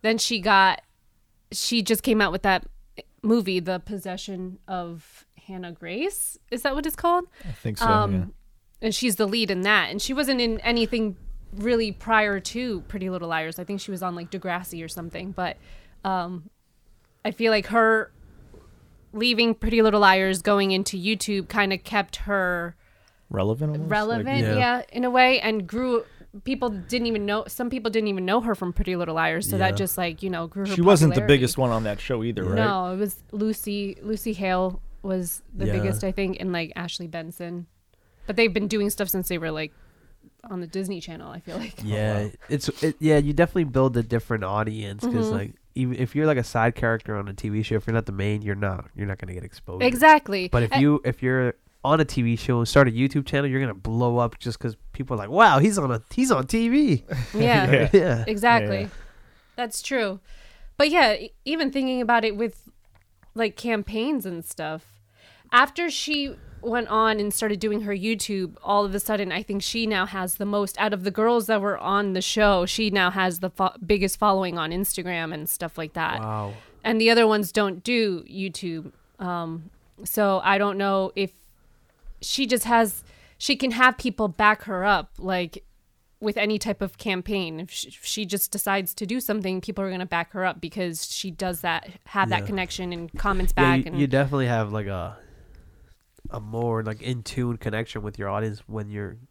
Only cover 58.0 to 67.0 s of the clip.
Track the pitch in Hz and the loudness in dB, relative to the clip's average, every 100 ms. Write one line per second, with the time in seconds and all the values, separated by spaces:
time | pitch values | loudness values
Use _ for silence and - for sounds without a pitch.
58 | 170 117 110 208 233 233 208 196 202 - | 6 0 -2 2 4 4 2 -2 -4 -10
59 | - - - _ _ - 240 - - 262 | -18 -20 -20 _ _ -8 -6 -6 -4 -2
60 | 208 190 - - - - - - 294 339 | -2 -4 -14 -20 -20 -20 -18 2 4 6
61 | 247 208 226 - - 320 277 277 262 254 | 6 4 -6 -12 -6 -2 0 0 0 0
62 | 233 233 220 202 226 - - _ _ _ | 2 4 2 -2 -4 -6 -20 _ _ _
63 | _ _ - 220 220 - 240 220 202 220 | _ _ -14 -2 -2 -2 -4 -2 -2 -4
64 | 247 285 185 170 165 - 156 160 _ _ | -2 -4 -4 -8 -10 -10 -8 -8 _ _
65 | _ _ - _ _ 247 277 - 349 - | _ _ -20 _ _ 6 6 2 -4 -4
66 | - 294 277 - - - 233 240 226 214 | -4 -2 -4 -8 -18 -10 -4 -2 0 4